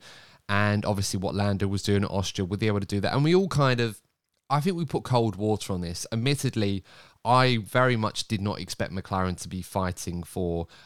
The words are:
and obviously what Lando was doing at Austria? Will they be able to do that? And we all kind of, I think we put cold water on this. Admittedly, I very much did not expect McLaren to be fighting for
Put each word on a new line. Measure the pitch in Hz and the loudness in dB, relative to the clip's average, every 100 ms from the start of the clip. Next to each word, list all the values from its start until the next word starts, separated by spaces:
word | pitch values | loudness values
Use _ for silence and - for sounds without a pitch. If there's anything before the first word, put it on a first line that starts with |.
| - - - - - | -8 -20 -20 -14 -2
and | 101 104 104 101 | 2 2 2 0
obviously | 104 98 98 | 0 -2 -2
what | 90 | -2
Lando | 90 101 98 101 | 0 0 0 0
was | 98 | 0
doing | - 101 | 2 2
at | 101 | 2
Austria? | 95 98 - 92 | -2 -2 -4 -4
Will | 98 | 0
they | 110 | 0
be | |
able | 104 | 0
to | 95 | -2
do | 101 | -2
that? | 98 135 | 0 2
And | |
we | 151 | 4
all | 180 190 | 4 2
kind | 143 135 120 | 2 2 2
of, | 117 101 _ _ _ _ - | 0 -4 _ _ _ _ -2
I | 143 | 0
think | 151 170 | 2 0
we | 165 | -2
put | 135 | -4
cold | - 123 113 92 | 2 2 2 2
water | 107 104 - | 0 0 -2
on | 95 | -4
this. | 85 87 - | -4 -6 -6
Admittedly, | 113 123 143 131 113 101 98 - - - _ 110 | -2 0 0 -2 0 0 0 -6 -18 -20 _ 2
I | 127 127 117 95 | 4 6 2 0
very | 127 127 117 | 2 4 2
much | 110 - - | 0 -4 -4
did | 110 | -2
not | 98 - | -2 -4
expect | 90 - 104 | -6 -6 -6
McLaren | 95 - 95 92 87 | -6 -4 -2 0 -2
to | - | -6
be | 92 | -8
fighting | 87 101 92 90 - 87 | -6 -2 -2 -4 -6 -8
for | 85 - 87 85 85 - | -6 -4 -2 -2 -6 -12